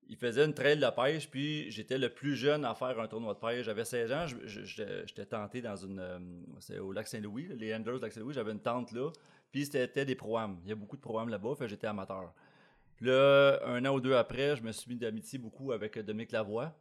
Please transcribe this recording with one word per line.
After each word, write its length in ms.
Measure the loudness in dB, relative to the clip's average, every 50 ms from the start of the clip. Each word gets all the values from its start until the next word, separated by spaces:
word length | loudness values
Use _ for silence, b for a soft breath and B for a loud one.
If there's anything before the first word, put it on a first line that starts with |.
| -16 -16
Il 80 | -10
faisait 260 | -2 -2 0 6 6 6
une 100 | 6 6
trail 240 | 4 6 6 6
de 100 | 6 6 2
pêche, 400 | 4 4 2 2 2 0 -4 -6
puis 420 | -6 -4 -2 -2 -2 -4 -6 -8
j'étais 260 | -8 -10 -4 -2 0
le 120 | 2 2 0
plus 260 | 0 -2 -2 0 0
jeune 300 | 4 4 4 4 4 2
à 100 | -2 -2
faire 240 | -2 -2 -2 -2 -2
un 80 | -4
tournoi 260 | -4 -4 -4 -4 -4 -4
de 60 | -2
pêche. 260 | -2 -2 -2 0 -2
J'avais 200 | -2 -2 -2 -2
seize 260 | -2 0 0 0 0
ans, 160 | 0 -2 -2
je, 80 | -4 -6 -8 -10
je, 200 | -12 -12 -12 -12
je, 180 | -12 -8 -8 -6 -6 -6 -8 -8
j'étais 200 | -10 -10 -12 -10
tenté 360 | -6 -6 -6 -6 -6 -8 -8
dans 160 | -6 -6 -8
une, 220 | -8 -8 -10 -8 -8
euh, 200 | -8 -8 -8 -10 -10 -12 -14 -14 -16 -16 -18 -18
c'est 200 | -14 -12 -10 -8
au 120 | -6 -4
lac 160 | -4 -6 -6
Saint-Louis, 400 | -6 -8 -8 -8 -6 -8 -8 -8
là, 80 | -8 -8
les 160 | -8 -4 -4 -4
Anglers 220 | -4 -4 -4 -4
du 60 | -4
lac 100 | -6 -8
Saint-Louis, 220 | -8 -8 -10 -6 -4
j'avais 180 | -4 -4 -4
une 80 | -4 -2
tente 320 | -2 0 0 0 -2 -4
là, 180 | -6 -4 -4 -4 -6 B B B B B B B -4
puis 100 | -4 -4
c'était, 200 | -2 0 0 0
c'était 180 | 0 0 -2 0
des 120 | 0 -2
pro-am. 440 | -4 -2 -2 -2 0 0 -2 -6 -8 -8
Il 40 | -8
y 20 | -8
a 20 |
beaucoup 220 | -8 -8 -12 -14
de 40 | -14
pro-am 280 | -8 -4 -2 -2 -2 -2
là-bas, 220 | -4 -2 -2 -2 -2
fait 60 | -2 -4
que 60 | -6
j'étais 180 | -6 -4 -4
amateur. 460 | -4 -4 -4 -4 -6 -6 -8 -8 -10 -14 b b b b b b b b b b b b
Puis 80 | -2 2
là, 540 | 4 6 8 8 10 10 10 10 8 8 4 2
un 200 | -2 -2 0 2
an 80 | 2 2
ou 80 | 2
deux 140 | 4 6 6
après, 420 | 6 6 4 2 0 2 2 2
je 60 | 0 -2
me 100 | -6 -8
suis 160 | -8 -8 -8
mis 60 | -6
d'amitié 420 | -4 -4 -2 -4 -4 -8 -8 -10 -10
beaucoup 320 | -10 -10 -12 -10 -4 -4
avec, 240 | -4 -2 -4 -6 -6
euh, 80 | -6 -6
Dominique 300 | -4 -4 -6 -6 -2 -2
Lavoie. 400 | -2 -2 0 -2 -4 -4 -4 -8 _